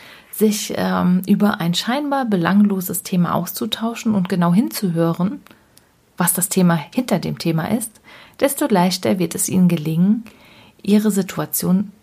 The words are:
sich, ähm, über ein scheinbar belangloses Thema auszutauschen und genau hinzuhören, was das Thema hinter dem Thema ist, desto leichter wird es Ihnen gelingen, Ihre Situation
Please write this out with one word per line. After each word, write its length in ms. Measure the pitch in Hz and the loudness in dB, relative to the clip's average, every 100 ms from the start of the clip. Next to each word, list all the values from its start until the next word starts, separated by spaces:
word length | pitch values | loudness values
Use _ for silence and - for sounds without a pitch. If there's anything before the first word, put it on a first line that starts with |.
| - - - | -20 -20 -20
sich, 420 | - 220 208 - - | 0 2 2 -4 -4
ähm, 460 | 185 185 180 185 185 | -2 0 2 2 2
über 320 | 202 208 - | 2 2 0
ein 120 | 170 | -2
scheinbar 520 | 175 - 254 294 277 247 | -2 -2 -4 -2 -2 0
belangloses 800 | 196 170 196 208 190 180 175 | 0 2 4 4 2 -4 -8
Thema 320 | - 180 170 - | -4 0 0 0
auszutauschen 800 | 175 - 226 - 226 233 226 208 | -4 -6 -6 -4 -6 -4 -2 0
und 120 | 180 | 0
genau 260 | 190 175 | 0 2
hinzuhören, 880 | 175 302 - 190 165 165 165 180 285 - - _ _ _ _ _ _ | 2 2 -2 -4 0 -2 0 -2 -4 -16 -20 _ _ _ _ _ _
was 160 | 175 | -2
das 160 | - 180 | 0 -2
Thema 260 | - 180 165 | 2 2 2
hinter 440 | - - 254 185 | -2 -6 -2 -2
dem 180 | 156 151 | -2 -4
Thema 340 | 170 160 - | -2 -2 -2
ist, 300 | 240 - - - - - _ | -4 -6 -14 -20 -20 -20 _
desto 280 | 277 285 294 | -2 0 0
leichter 520 | 196 180 180 - 202 | 2 2 0 -2 -2
wird 160 | 165 - | -2 -4
es 140 | - | -2
Ihnen 180 | 185 180 | 2 4
gelingen, 580 | 165 151 160 185 233 - - - - - _ | 2 -2 0 2 2 -2 -20 -20 -20 -20 _
Ihre 300 | 202 208 214 | 2 2 2
Situation 800 | 190 185 - 151 - 170 185 208 - | 0 -2 -6 -6 -4 0 0 0 -10